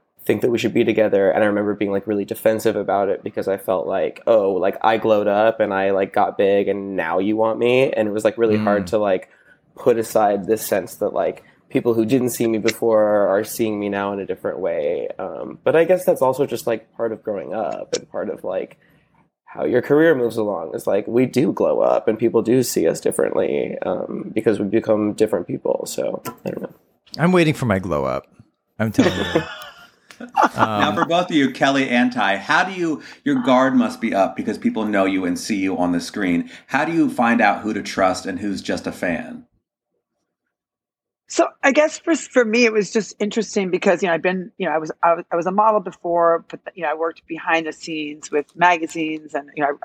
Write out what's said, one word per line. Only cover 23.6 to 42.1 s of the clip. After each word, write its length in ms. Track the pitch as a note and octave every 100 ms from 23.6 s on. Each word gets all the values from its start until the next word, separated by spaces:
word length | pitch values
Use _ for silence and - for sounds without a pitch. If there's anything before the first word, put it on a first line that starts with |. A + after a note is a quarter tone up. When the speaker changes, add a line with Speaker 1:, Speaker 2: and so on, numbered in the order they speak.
| B1 -
Speaker 1:
um, 460 | - F2+ - - -
because 260 | A2 A2+ G2+
we 60 | G2+
become 460 | A2 A2 G#2+ G#2
different 340 | G2 G#2+ F#2+ -
people. 360 | - - - -
So 340 | - - - - - -
I 40 |
don't 100 | -
know. 120 | - - _ _ _ -
Speaker 2:
I'm 140 | E3
waiting 240 | F3+ D#3 C3+
for 100 | B2
my 140 | G2
glow 260 | F2+ D2 C2+
up. 220 | C2 - _ _ _ _ -
I'm 120 | A2
telling 220 | - - F#2
you. 240 | - D#3+ -
Speaker 1:
<laughs> 40 | - - - - _ - - A#3+ - A#3 -
Speaker 3:
Now, 340 | - G#2+ -
Speaker 2:
Um, 60 | -
Speaker 3:
for 100 | D#3
both 240 | E3+ F3
of 60 | D#3+
you, 160 | C3
Kelly 360 | - C#3 C#3 C3
and 240 | B2 B2
Ty, 260 | A#2+ G2+ G2
how 280 | A#2+ D#3+ F#3
do 80 |
you, 280 | F#3 E3 C#3+ - -
your 180 | D3 C3+
guard 320 | B2 B2+ C3+ C3
must 260 | G#2+ -
be 120 | A2+
up 220 | F#2+ F#2 -
because 220 | G#2+ G2+
people 260 | A#2+ A2
know 220 | G#2+ G2+ F#2+
you 180 | F#2+
and 160 | F2+ F2
see 160 | - G2+
you 220 | F#2+ F2
on 160 | F2+
the 80 | F2
screen. 480 | - G#2+ F#2 E2+ E2 - -
How 160 | C3+
do 80 | D#3
you 180 | E3 C#3
find 300 | B2 A#2 A2+
out 220 | G#2 G2+
who 120 | G#2+
to 80 | G2+
trust 440 | - - F#2 F2+ G2
and 140 | F#2
who's 220 | G#2 G2
just 240 | - F2+ F2+
a 60 |
fan? 540 | - F#2 D#2+ - - - _ _ _ _ _ _ _ _ _ _ _ _ _ _ _ _ _ -
Speaker 4:
So 200 | - E4 -
I 80 | C#4
guess 280 | D4 D4+ -
for, 160 | -